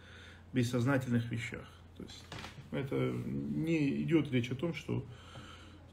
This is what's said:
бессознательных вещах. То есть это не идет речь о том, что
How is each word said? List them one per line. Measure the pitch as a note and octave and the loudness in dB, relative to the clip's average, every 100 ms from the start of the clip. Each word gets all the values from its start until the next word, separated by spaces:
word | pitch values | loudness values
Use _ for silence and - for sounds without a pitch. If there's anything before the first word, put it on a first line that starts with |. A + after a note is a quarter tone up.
| - - - - - | -18 -18 -18 -18 -2
бессознательных | C3 A#2+ B2 A#2+ C3+ A#2+ A#2+ A#2 | 2 4 4 4 4 4 2 2
вещах. | A#2+ - - - - - - | -2 -4 -6 -10 -16 -18 -14
То | |
есть | - - - - - - - | -14 -14 -12 -10 -10 -12 -6
это | C#3+ C3+ C3+ | -4 0 2
не | B2+ B2 A#2+ C#3 C#3+ D3 D#3+ D#3+ C#3 C#3+ | 2 0 -2 -2 -2 0 2 4 4 2
идет | D3 D#3+ C3 | 4 4 6
речь | B2+ A#2+ | 2 2
о | B2+ | 0
том, | E3+ | -2
что | - - A#2+ - - - - - - - - - | -2 -2 -2 -2 -10 -14 -14 -14 -14 -16 -18 -14